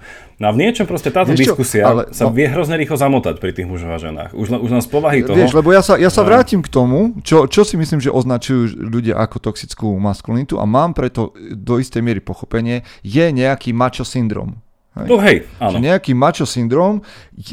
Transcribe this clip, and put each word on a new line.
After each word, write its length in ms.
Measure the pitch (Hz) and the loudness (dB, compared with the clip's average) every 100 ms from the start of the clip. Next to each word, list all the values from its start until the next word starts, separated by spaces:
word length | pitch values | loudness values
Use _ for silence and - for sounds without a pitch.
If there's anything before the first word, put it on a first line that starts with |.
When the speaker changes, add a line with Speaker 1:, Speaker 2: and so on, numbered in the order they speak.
| - - - - | -20 -20 -20 -4
Speaker 1:
No 80 | |
a 60 | 104 | -2
v 80 | 113 | 2
niečom 240 | 214 240 | 0 0
proste 220 | 190 170 143 | -4 -4 -2
táto 220 | 185 156 | 0 2
Speaker 2:
Vieš 80 | 127 | 2
čo, 60 | 135 | 2
Speaker 1:
diskusia 300 | 147 120 107 | 2 0 2
Speaker 2:
ale 260 | 120 117 - | 2 2 -2
Speaker 1:
sa 140 | - | -2
Speaker 2:
no 60 | 113 | 0
Speaker 1:
vie 140 | 117 | 2
hrozne 300 | 143 156 151 | 0 0 -2
rýchlo 200 | 160 151 | -2 -2
zamotať 400 | 139 139 131 85 78 | 0 2 0 -2 -4
pri 140 | 92 | -6
tých 100 | 92 | -6
mužoch 260 | 90 87 85 | -8 -8 -8
a 80 | 82 | -8
ženách. 300 | 80 76 82 | -8 -10 -10
Už 140 | - 110 | -8 -4
len, 100 | 120 | -4
už 100 | 117 | 0
len 80 | 123 | -2
z 100 | - | 0
povahy 320 | 147 156 139 | 0 2 0
toho. 140 | 120 | 2
Speaker 2:
Vieš, 160 | 175 - | 4 4
lebo 180 | 156 156 | 4 6
ja 100 | 190 | 4
sa, 140 | - 190 | 6 4
ja 100 | 180 | 4
sa 120 | - | 4
Speaker 1:
No. 80 | 208 | 4
Speaker 2:
vrátim 300 | 247 - 185 | 4 4 0
k 80 | - | 0
tomu, 300 | 131 123 143 233 180 | 0 2 2 0 -2
čo, 260 | - 156 143 | -2 0 2
čo 160 | 202 | 2
si 120 | 202 | 2
myslím, 240 | 170 151 156 | 0 -2 0
že 100 | 131 | 0
označujú 640 | 131 127 120 - 127 117 - | 0 0 -2 0 0 0 -4
ľudia 340 | 110 120 113 - | -6 -2 0 0
ako 220 | 110 - | -2 -4
toxickú 420 | 113 - - - 110 98 | -8 -8 -12 -6 -4 -2
maskulinitu 600 | 101 98 - 117 139 104 | -2 -4 -4 -4 -4 -4
a 80 | |
mám 280 | 107 127 170 | 0 0 0
preto 380 | 156 - 120 110 - 101 | -2 -4 -2 -6 -8 -16
do 220 | 104 117 123 | -10 -2 -2
istej 220 | 127 117 | -2 -2
miery 180 | 117 98 | -2 -2
pochopenie, 640 | - 92 - 117 117 120 - - | -6 -12 -6 -4 -4 -6 -8 -16
je 220 | 98 135 | -2 2
nejaký 460 | 170 127 131 135 127 | 2 2 0 -2 -4
macho 300 | 117 127 - | 0 -2 -2
syndrom. 560 | 123 127 110 101 110 113 _ _ _ | -6 -2 -2 -4 -8 -12 _ _ _
Hej? 120 | - - | -6 2
Speaker 1:
No 120 | 226 | 4
hej, 280 | 202 82 - - | 4 2 0 -4
áno. 160 | 104 | -2
Speaker 2:
Že 60 | 104 | 0
nejaký 280 | 143 190 143 | 2 0 2
macho 300 | 123 147 - | 2 2 2
syndrom, 580 | 143 127 117 143 190 208 - - - - - | -4 -2 0 2 2 0 -6 -20 -20 -20 -16